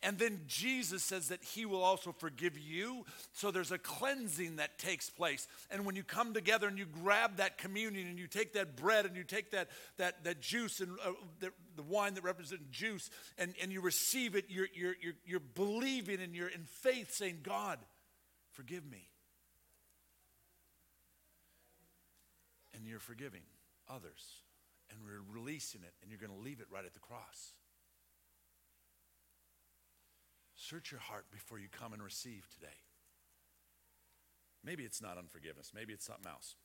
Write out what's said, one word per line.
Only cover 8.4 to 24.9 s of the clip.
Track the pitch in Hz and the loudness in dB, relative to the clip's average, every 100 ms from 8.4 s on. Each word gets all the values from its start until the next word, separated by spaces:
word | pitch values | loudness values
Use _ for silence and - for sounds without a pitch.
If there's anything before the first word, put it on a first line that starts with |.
| 220 | 2
that | 214 180 127 | 2 0 2
bread | 165 220 196 | 8 8 8
and | 180 | 0
you | |
take | 175 196 208 | -2 -2 0
that, | 202 170 - - - | 0 -2 -4 -16 0
that, | 180 - | 0 2
that | 165 175 | -2 -2
juice | - 202 226 - | 0 0 0 0
and, | 185 185 | -4 -2
uh, | - 185 190 160 | -2 -2 -8 -8
the, | 185 - 170 | -8 -8 -16
the | 165 | -10
wine | 147 202 202 | 2 4 4
that | 190 | 2
represents | 180 180 156 180 143 | 0 0 -2 -8 -8
juice | 120 214 202 - - - - | -2 0 0 -6 -12 -16 -2
and, | 180 180 | -2 0
and | 185 | -2
you | 190 | 2
receive | 180 165 - 254 240 196 | 4 4 4 4 4 4
it, | 190 | 2
you're, | 185 190 | 0 0
you're, | 170 180 180 | 2 0 0
you're, | 170 165 | -4 -6
you're | - 180 | -2 -2
believing | 139 113 202 214 262 262 196 196 | -2 0 2 4 2 2 0 -2
and | 180 | -2
you're | 170 180 | -4 -4
in | 180 | -4
faith | 160 - 262 254 208 | -10 2 4 4 2
saying, | - 196 170 | 0 0 -2
"God, | 151 196 208 147 107 - _ _ _ _ _ | 0 0 2 -2 -4 -20 _ _ _ _ _
forgive | - 127 180 | -16 -8 -8
me." | 147 117 - _ _ _ _ _ _ _ _ _ _ _ _ _ _ _ _ _ _ _ _ _ _ _ _ _ _ _ 170 175 _ _ _ _ _ _ _ | -8 -14 -16 _ _ _ _ _ _ _ _ _ _ _ _ _ _ _ _ _ _ _ _ _ _ _ _ _ _ _ -20 _ _ _ _ _ _ _ _
And | 110 110 | -12 -10
you're | 113 | -10
forgiving | - 117 139 95 82 - _ _ - | -10 -10 -10 -12 -18 -20 _ _ -14
others. | 131 85 - - - - _ _ _ _ | -12 -12 -14 -16 -18 -20 _ _ _ _